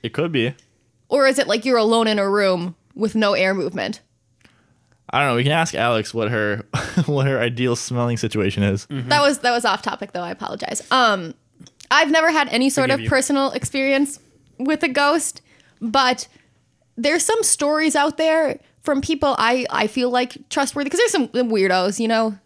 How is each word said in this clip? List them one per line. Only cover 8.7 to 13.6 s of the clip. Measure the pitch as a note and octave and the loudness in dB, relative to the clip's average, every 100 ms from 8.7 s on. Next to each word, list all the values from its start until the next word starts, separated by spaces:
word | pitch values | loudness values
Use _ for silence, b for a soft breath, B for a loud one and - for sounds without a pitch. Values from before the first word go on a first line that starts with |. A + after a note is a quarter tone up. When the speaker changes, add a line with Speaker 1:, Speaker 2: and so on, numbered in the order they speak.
| G2 - | 0 -4
Speaker 3:
Mm-hmm. | C#3 B2 | -8 0
Speaker 2:
That | D4 | 2
was, | C#4+ C#4+ | 2 2
that | B3 | 0
was | A#3+ | 2
off | A3+ G3 | 0 0
topic | - - G3 | -4 -8 -10
though. | F3+ | -8
I | F3 | -10
apologize. | F#3 - - - - - | -10 -10 -8 -8 -8 0
Um, | C4 A#3 G3 E3 - _ _ - _ - | 2 4 2 -4 -14 _ _ -20 _ 0
I've | C#4+ D#4+ | 2 4
never | D#4+ D#4+ | 4 4
had | D#4 C#4 | 2 0
any | A#3 C4+ | 2 2
sort | C#4 C4 | 2 0
Speaker 3:
Forgive | C4+ | 0
Speaker 2:
of | |
Speaker 3:
you. | A3 | 2
Speaker 2:
personal | C4+ C4 C#4+ C4+ | 0 2 0 0
experience | C4 | -2